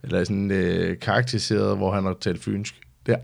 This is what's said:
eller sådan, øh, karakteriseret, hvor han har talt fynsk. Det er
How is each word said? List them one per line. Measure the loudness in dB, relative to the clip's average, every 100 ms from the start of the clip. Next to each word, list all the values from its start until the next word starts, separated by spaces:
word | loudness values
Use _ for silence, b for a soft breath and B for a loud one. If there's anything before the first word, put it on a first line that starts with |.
eller | 0 0
sådan, | 0 0 2
øh, | 2 2 2 0 -2
karakteriseret, | 0 2 2 -2 0 2 2 2
hvor | 0
han | 0
har | -2 -2
talt | -4 -4
fynsk. | -4 -4 -6 -12 -20 _ -2
Det |
er | -2